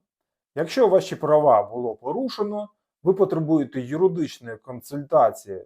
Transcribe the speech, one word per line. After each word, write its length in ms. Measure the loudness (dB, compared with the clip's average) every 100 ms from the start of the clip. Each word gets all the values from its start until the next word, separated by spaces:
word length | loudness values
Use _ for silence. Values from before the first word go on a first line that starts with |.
| _ _ _ _ _
Якщо 340 | -6 -4 2 4
ваші 280 | 4 2 -6
права 460 | 2 4 6 4
було 320 | 2 -6 -8
порушено, 720 | -8 -8 -6 -6 -6 -6 -6 -10 _ _ _
ви 120 | 0
потребуєте 680 | 2 2 0 0 0 0 -6
юридичної 760 | -8 0 0 0 -8 -10 -16 -16
консультації 1080 | -14 -18 -12 -12 0 2 2 0 -12 -14